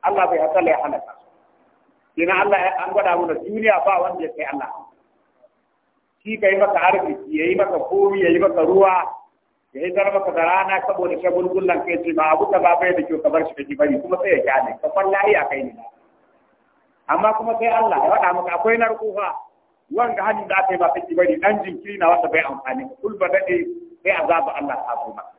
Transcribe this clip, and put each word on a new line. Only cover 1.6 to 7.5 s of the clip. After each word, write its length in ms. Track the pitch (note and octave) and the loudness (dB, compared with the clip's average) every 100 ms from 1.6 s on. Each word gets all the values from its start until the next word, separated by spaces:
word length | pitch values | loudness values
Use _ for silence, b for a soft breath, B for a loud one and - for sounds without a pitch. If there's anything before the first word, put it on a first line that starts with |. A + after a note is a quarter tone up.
| _ _ _ _ _ - | _ _ _ _ _ -4
Kenan 220 | E3+ F#3 | 0 2
Allah 180 | G3+ G3 | 2 2
ya, 120 | F#3 F#3 F#3 | 2 -2 -2
an 60 | |
gwada 240 | G3+ G3 F3 | 0 2 0
mana 160 | E3+ D3+ | 0 -4
duniya 480 | - G#3+ A3 F#3 G3 | -4 -2 2 2 2
ba 160 | F#3 | 0
wanda 220 | F3+ F3+ | 0 -4
ya 60 | D#3+ - | -8 -8
kai 80 | C#3+ | -8
Allah. 180 | C#3+ - - - _ _ _ _ _ _ _ _ _ _ _ _ _ | -8 -10 -12 -18 _ _ _ _ _ _ _ _ _ _ _ _ _
Shi 140 | G#3 A3 | -10 0
ka 100 | G3 | 2
yi 80 | F#3+ | 4
maka 220 | G3 F3 | 2 4
arziki, 560 | F3 F#3+ - - - D3+ | 2 2 -2 -6 -6 -2
ya 80 | |
yi 100 | E3+ | 0